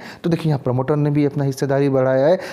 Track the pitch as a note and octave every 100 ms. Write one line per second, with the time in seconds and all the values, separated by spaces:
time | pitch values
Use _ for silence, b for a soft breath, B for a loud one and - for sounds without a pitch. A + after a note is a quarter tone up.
0 | B B E3+ E3 D#3 C#3+ B2+ B2 B2+ D3
1 | D3 D3 C#3+ C#3+ C#3 C3 C#3+ C3+ C#3+ C3+
2 | C3 C3 C#3 F#3 B